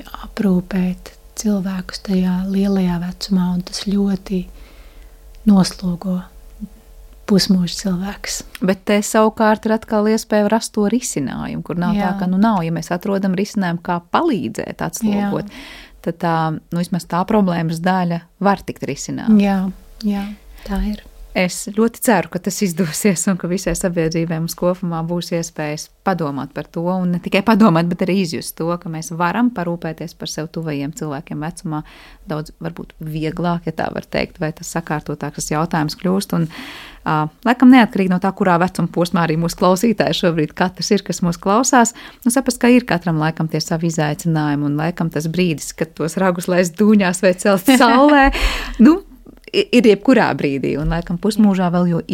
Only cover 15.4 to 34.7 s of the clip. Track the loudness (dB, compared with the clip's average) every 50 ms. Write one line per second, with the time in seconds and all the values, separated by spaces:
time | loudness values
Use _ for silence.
15.4 | -6 -8 -12 -18 -18 -18 -20 -20 -20 -20 -20 -10 -6 -6 -4 -2 -2 0 0 0
16.4 | 0 -2 -4 -6 -8 _ -4 -4 -4 -2 -4 -6 -4 -4 -4 -2 0 2 2 2
17.4 | 2 2 0 0 -2 -2 -4 -2 0 0 0 0 0 -2 -2 -4 -8 _ _ -2
18.4 | 0 0 0 0 -4 -10 -10 -8 -8 -8 -8 -8 -8 -8 -8 -2 2 4 4 4
19.4 | 4 4 2 0 -2 -4 -6 -10 -16 -20 -14 -6 -4 -4 -4 -4 -6 -8 -12 -16
20.4 | -20 -20 -20 -16 -10 -6 -4 -2 -2 -4 -4 -6 -12 -18 -20 -20 -18 -6 -2 -2
21.4 | -2 -2 -4 -6 -10 -4 0 0 0 0 0 -2 0 2 2 2 0 -2 -6 -8
22.4 | -6 -6 -4 -2 -2 -2 0 -2 -2 -2 -2 0 0 2 2 2 0 -2 -2 -2
23.4 | -2 -4 -4 -4 -2 -4 -4 -2 -2 -2 0 0 0 0 0 -2 -2 -2 -2 -4
24.4 | -4 -4 -4 -2 -2 -2 0 -2 -4 -6 -4 -4 -4 -4 -4 -4 -4 -4 -4 -4
25.4 | -4 -6 -8 -8 -6 -6 -6 -8 -10 -14 _ _ -4 -2 -2 0 -2 -4 -4 -6
26.4 | -8 -8 -10 -10 -10 -8 -8 -6 -4 -2 -2 0 0 0 -2 -2 -2 0 0 2
27.4 | 4 4 6 6 6 6 6 4 2 0 -2 -2 0 0 0 0 0 -2 -4 -6
28.4 | -8 -10 -8 -6 -4 -4 -4 -4 -6 -8 -10 -10 -10 -8 -4 -2 -2 0 0 0
29.4 | 0 0 0 -2 -4 -4 -4 -4 -6 -8 -8 -8 -12 -12 -12 -12 -12 -10 -8 -8
30.4 | -8 -8 -8 -8 -6 -6 -4 -4 -6 -8 -8 -8 -8 -8 -8 -8 -10 -10 -8 -8
31.4 | -8 -8 -10 -8 -8 -6 -6 -6 -8 -10 -16 -20 -20 -20 -20 -16 -10 -8 -8 -8
32.4 | -8 -10 -12 -12 -12 -12 -10 -12 -14 -16 -16 -12 -10 -8 -6 -6 -6 -4 -4 -4
33.4 | -2 -2 -2 -4 -4 -6 -6 -4 -4 -4 -6 -8 -8 -4 -4 -4 -4 -4 -6 -6
34.4 | -6 -6 -6 -8 -10 -8